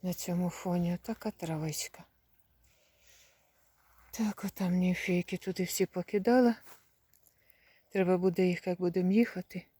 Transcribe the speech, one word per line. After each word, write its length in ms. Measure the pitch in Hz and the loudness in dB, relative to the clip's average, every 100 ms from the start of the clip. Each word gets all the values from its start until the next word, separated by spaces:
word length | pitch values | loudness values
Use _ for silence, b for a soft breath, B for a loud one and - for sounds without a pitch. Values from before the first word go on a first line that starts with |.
на 120 | 185 | -6
цьому 360 | 175 - 175 180 | -6 -4 -2 -2
фоні. 440 | - 190 180 175 | -2 -2 0 0
Отака 360 | 175 - 226 220 | -2 -6 -8 -8
травичка. 720 | - 165 160 156 151 - - - _ _ _ _ _ _ b b b b b b b b b _ _ _ _ _ | -8 -8 -4 -4 -6 -10 -14 -20 _ _ _ _ _ _ b b b b b b b b b _ _ _ _ _
Так, 340 | - 214 - | -4 -4 -2
отам 300 | 196 - 185 | -8 -4 0
німфійки 640 | 180 180 180 - 180 175 185 | 2 2 0 0 0 0 -6
туди 280 | - 180 | -6 -6
всі 220 | 180 - 185 | -4 -2 -2
покидала. 680 | - 175 208 196 247 240 226 B B B _ _ _ _ b b b b b _ | -2 -2 0 4 6 6 2 B B B _ _ _ _ b b b b b _
Треба 300 | 196 180 185 | 0 2 4
буде 280 | 185 180 185 | 2 2 2
їх, 200 | 175 - | 2 -2
як 120 | 175 | -2
будемо 340 | 180 175 180 | 0 0 2
їхати 540 | 196 233 - - 185 - _ | 4 4 0 -10 -12 -14 _